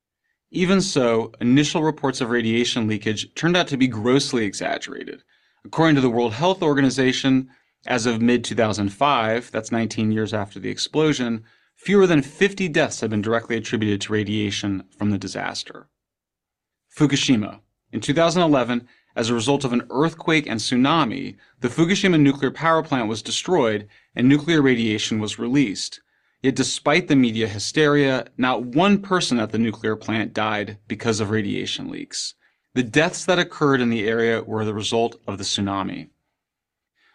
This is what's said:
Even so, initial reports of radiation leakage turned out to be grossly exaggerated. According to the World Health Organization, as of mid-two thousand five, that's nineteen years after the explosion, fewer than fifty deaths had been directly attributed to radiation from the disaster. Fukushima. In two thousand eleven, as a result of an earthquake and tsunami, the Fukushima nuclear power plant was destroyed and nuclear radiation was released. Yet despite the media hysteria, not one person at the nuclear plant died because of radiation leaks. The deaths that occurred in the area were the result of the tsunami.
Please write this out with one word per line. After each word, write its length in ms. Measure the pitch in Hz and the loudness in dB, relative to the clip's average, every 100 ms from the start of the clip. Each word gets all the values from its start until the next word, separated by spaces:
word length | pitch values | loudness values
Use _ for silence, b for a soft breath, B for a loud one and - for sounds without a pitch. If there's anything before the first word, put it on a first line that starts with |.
| _ _ _ _ _ | _ _ _ _ _
Even 300 | 160 180 190 | -2 2 2
so, 500 | 185 143 120 113 113 - | 2 2 2 2 -2 -2
initial 440 | 120 131 147 180 | 4 4 4 2
reports 360 | 156 151 139 131 | 0 0 -2 -2
of 100 | 123 | -2
radiation 580 | 120 113 113 120 - 110 | 0 0 0 0 0 -2
leakage 440 | 107 110 107 - - | -2 -2 -4 -6 -4
turned 200 | 160 180 | 0 2
out 120 | 165 | 0
to 80 | 139 | 0
be 100 | 127 | 0
grossly 580 | 107 110 135 139 123 | 0 2 2 2 -2
exaggerated. 800 | 107 - 85 - - - - - _ _ _ _ | -2 -4 -4 -6 -8 -12 -12 -16 _ _ _ _
According 300 | - - 160 | -8 0 4
to 60 | 143 | 4
the 100 | 127 | 4
World 220 | 117 120 | 2 0
Health 280 | 110 175 190 | 0 0 2
Organization, 880 | 170 139 139 120 131 123 135 131 131 b b b - | 2 2 2 2 2 2 2 2 0 b b b -4
as 180 | 123 | 0
of 160 | 117 113 | 0 2
mid-two 360 | 117 120 120 117 | 2 2 0 0
thousand 320 | 110 104 98 | 0 0 -2
five, 600 | 95 143 135 110 117 123 | 0 0 2 0 -2 -4
that's 180 | 110 110 | -8 -4
nineteen 400 | 117 113 113 107 | -2 -2 -2 -2
years 240 | 110 107 | 0 -2
after 240 | 107 101 - | -4 -6 -10
the 100 | 101 | -10
explosion, 760 | 104 - 143 156 135 120 113 113 b b _ | -8 -4 0 0 0 -2 -4 -8 b b _
fewer 280 | - 202 185 | 0 4 6
than 120 | 160 | 4
fifty 480 | 135 - 196 196 185 | 0 0 -2 0 -2
deaths 320 | 151 131 - | 0 0 -2
had 100 | 113 | -4
been 120 | 107 | -2
directly 340 | 104 113 - 113 | 0 -2 -2 -6
attributed 440 | 107 117 107 101 | -4 -2 0 -2
to 120 | - | -2
radiation 720 | 107 104 107 104 98 104 98 95 - | -2 -2 -2 -2 -4 -4 -4 -8 -4
from 120 | 104 | -2
the 80 | 101 | -2
disaster. 680 | 98 101 92 - - - - _ _ _ _ _ _ _ _ _ _ - | -4 -8 -8 -8 -12 -16 -20 _ _ _ _ _ _ _ _ _ _ 0
Fukushima. 640 | 147 139 - 123 98 92 _ _ _ | 2 2 2 2 0 -8 _ _ _
In 80 | 113 | -6
two 140 | - | -2
thousand 280 | 143 170 165 | 2 2 4
eleven, 460 | 165 143 117 120 b b b | 4 4 2 -2 b b b
as 160 | - 113 | -4 -2
a 40 | |
result 300 | 120 113 143 | 0 0 0
of 80 | 139 | 0
an 140 | 120 - | -2 -2
earthquake 580 | 123 160 160 - 160 151 | -2 -2 -2 0 0 0
and 100 | 110 | -4
tsunami, 800 | - 123 135 165 131 95 95 101 b b | -2 2 2 2 0 -4 -10 -14 b b
the 80 | 123 | -4
Fukushima 520 | 120 165 196 196 165 | 0 2 2 4 4
nuclear 300 | 139 139 131 | 4 4 -2
power 320 | - 160 165 | -2 0 0
plant 260 | 156 135 107 | 0 -2 -2
was 140 | 110 | -6
destroyed 640 | 117 107 - 180 117 107 104 b b - | -6 -6 0 2 2 0 -6 b b 0
and 120 | 123 | 4
nuclear 340 | 143 143 160 | 4 4 2
radiation 580 | 135 123 113 107 - 110 | 4 2 0 -2 -2 -4
was 180 | 107 - | -4 -6
released. 640 | 120 135 123 92 - - _ _ _ _ | -2 0 0 -2 -10 -14 _ _ _ _
Yet 120 | 131 | -2
despite 540 | 131 127 - - 156 180 | 0 -2 -2 0 0 4
the 80 | 143 | 4
media 320 | 123 110 110 | 4 2 -4
hysteria, 800 | 104 - - 151 147 139 131 - - | -4 -4 2 4 4 2 0 -4 -2
not 260 | 127 120 | -2 -2
one 380 | 123 131 196 202 | -2 2 4 2
person 400 | 196 185 - 120 | 0 -2 0 -2
at 100 | 110 | -2
the 80 | 110 | -2
nuclear 380 | 113 107 110 107 | -2 -2 -4 -4
plant 380 | - 110 107 | -4 -4 -4
died 440 | - 107 107 101 104 - | -2 -2 -2 -6 -10 -12
because 320 | 107 117 110 | -6 -2 -2
of 120 | 104 | 0
radiation 600 | 110 101 98 101 - 92 | -2 -2 -4 -6 -8 -10
leaks. 440 | 87 85 - - - _ _ _ | -12 -12 -10 -12 -14 _ _ _
The 80 | 127 | -6
deaths 420 | 120 131 165 185 | -2 0 0 0
that 140 | - 175 | -2 0
occurred 420 | 175 - 147 135 | -2 0 2 2
in 80 | 120 | 2
the 180 | 113 104 | 0 0
area 360 | 113 117 113 | 0 0 0
were 220 | 110 107 | -4 -4
the 100 | 107 | -4
result 420 | 104 101 117 117 - - | -4 -2 0 -2 -4 -10
of 120 | 98 | -8
the 60 | |
tsunami. 680 | 98 - 98 98 95 85 78 _ _ _ _ _ _ _ _ _ _ | -6 -4 -2 -2 -4 -8 -14 _ _ _ _ _ _ _ _ _ _